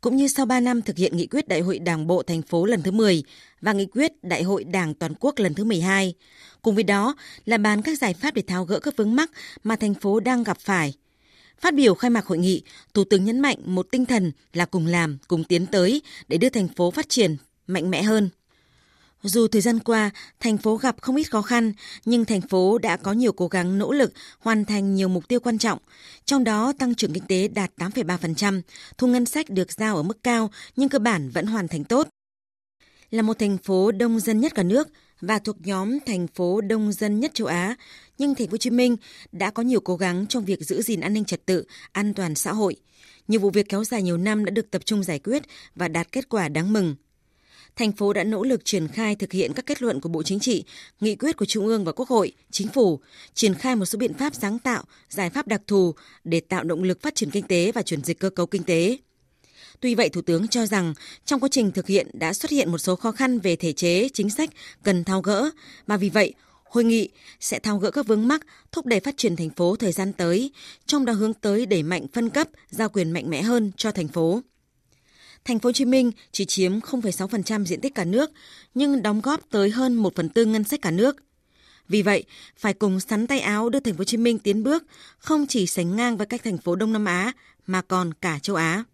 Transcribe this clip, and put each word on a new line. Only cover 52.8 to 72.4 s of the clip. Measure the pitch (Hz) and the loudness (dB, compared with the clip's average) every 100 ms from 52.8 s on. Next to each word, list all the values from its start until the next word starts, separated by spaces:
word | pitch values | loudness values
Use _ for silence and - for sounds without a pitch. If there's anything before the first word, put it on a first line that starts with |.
| 214 147 _ - - | 4 2 _ -20 -14
triển | - 214 | 0 0
khai | 185 262 247 | 2 0 0
một | 185 | -2
số | 214 | -2
biện | 240 | -4
pháp | - 285 285 | -2 -6 -4
sáng | 202 226 | -6 -4
tạo, | 269 233 - _ _ | -4 -4 -8 _ _
giải | - 180 | -6 -4
pháp | 262 294 | -4 -4
đặc | 214 - | -4 0
thù | 202 180 156 - - | 2 2 0 -14 -16
để | - 165 | -2 -2
tạo | - 185 | -2 -4
động | 160 160 | -2 -2
lực | 185 180 | -2 -2
phát | 302 294 | -4 -4
triển | 180 | -2
kinh | 190 185 | -4 0
tế | 180 180 | 2 2
và | 233 | 0
chuyển | - 156 | -4 -4
dịch | 143 165 | -4 -4
cơ | 190 | -4
cấu | 185 170 | -2 -4
kinh | 196 | -4
tế. | 170 165 175 262 _ _ _ _ _ _ - _ | 0 2 2 -2 _ _ _ _ _ _ -20 _
Tuy | 247 226 | -2 2
vậy, | 196 | 0
Thủ | 180 | 0
tướng | - 165 220 | 0 0 0
cho | 247 220 | 0 0
rằng | 202 170 151 - - - | 0 -2 -4 -12 -16 -4
trong | 277 | 0
quá | 269 | 0
trình | 269 214 | 2 0
thực | 190 180 | -2 0
hiện | 196 - | 0 0
đã | - 160 | -4 -4
xuất | 196 - | -4 -2
hiện | 285 175 | 0 0
một | 170 | 0
số | - 185 | -2 -2
khó | 226 | -2
khăn | 214 262 247 | -2 0 0
về | 185 165 | 0 0
thể | 170 | -2
chế, | 151 175 175 262 | 0 2 2 0
chính | - 202 | -2 -4
sách | 214 311 - - - | -2 -4 -4 -20 -6
cần | 208 180 | 0 0
tháo | 170 190 | 0 -2
gỡ, | 185 202 285 - - - - | 0 0 0 -4 -20 -20 -4
mà | 208 | 0
vì | 190 | 2
vậy, | 175 202 - _ _ | 2 2 -2 _ _
hội | _ 240 | _ 2
nghị | 233 226 202 _ - - | 4 2 0 _ -20 -12
sẽ | - 139 | -6 -6
tháo | 220 208 | -4 -2
gỡ | 196 | -2
các | 285 220 | -2 0
vướng | 214 226 | 2 4
mắc, | 302 - - _ | 0 -2 -20 _
thúc | - 247 | -8 0
đẩy | 220 | 0
phát | 277 277 | 0 -2
triển | 226 170 | -2 0
thành | 160 | -4
phố | - 175 214 | 0 0 2
thời | 214 | -2
gian | 170 190 | -2 -4
tới, | - 170 180 269 - - - - | -2 0 0 -2 -8 -20 -20 -2
trong | 294 254 | 0 2
đó | |
hướng | 220 220 | 0 -2
tới | 220 208 202 240 | -2 0 0 2
đẩy | 196 | 0
mạnh | 151 180 135 | 2 -4 -4
phân | 240 233 | -4 -2
cấp, | 277 | 0